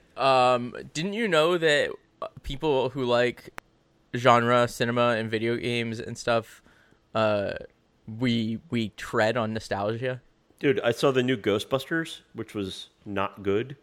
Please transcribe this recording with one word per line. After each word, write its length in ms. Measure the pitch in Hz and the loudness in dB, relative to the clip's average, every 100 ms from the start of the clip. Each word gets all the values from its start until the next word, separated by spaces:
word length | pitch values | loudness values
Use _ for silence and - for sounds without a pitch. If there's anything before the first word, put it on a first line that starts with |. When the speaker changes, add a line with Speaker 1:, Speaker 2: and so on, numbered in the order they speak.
| _ - | _ -2
Speaker 1:
Um, 560 | 135 131 127 123 120 - - | 2 4 4 2 -2 -12 -12
didn't 200 | 147 190 | -8 -6
you 140 | 202 226 | -4 0
know 300 | 160 165 180 | 2 4 2
that, 340 | 160 147 82 - _ - | 2 2 0 -4 _ -14
uh, 60 | - - | -14 -12
people 460 | - 139 160 131 123 | -12 -4 0 2 0
who 140 | 135 | -2
like 580 | 123 120 123 120 - - _ _ _ _ _ 123 | 0 2 2 -2 -14 -18 _ _ _ _ _ 2
genre, 520 | 123 120 117 123 120 | 6 6 6 4 4
cinema, 420 | - 120 120 120 113 | 0 -2 2 2 0
and 120 | 113 | -2
video 280 | 110 117 120 | -2 -2 -2
games 420 | 120 120 117 113 | -2 -4 -4 -6
and 180 | - 117 | -10 -6
stuff, 440 | - 117 113 - _ _ _ _ _ | 0 0 -2 -18 _ _ _ _ _
uh, 400 | 110 110 104 95 - - _ _ _ - | 0 2 0 -2 -6 -12 _ _ _ -14
we, 520 | 110 127 117 110 113 - | -4 0 0 -2 -6 -4
we 200 | 120 110 | -4 -4
tread 460 | - - 120 110 120 | -8 -4 0 2 2
on 180 | 110 | -2
nostalgia? 680 | 110 - 98 104 113 127 127 _ _ _ - | -4 -6 -4 -4 -4 -6 -8 _ _ _ -4
Speaker 2:
Dude, 200 | 147 135 | 0 2
I 120 | 120 | 0
saw 200 | - 147 | 2 2
the 100 | 131 | 2
new 140 | 123 123 | 2 0
Ghostbusters, 840 | 101 104 - 135 - 165 160 - _ | 0 0 0 -4 -2 -6 -6 -12 _
which 220 | 110 110 107 | -12 -10 -6
was 320 | 95 - - _ 110 | -8 -8 -18 _ -8
not 380 | 98 98 - | -4 -4 -4
good. 320 | 98 101 127 139 | -2 -2 -4 -14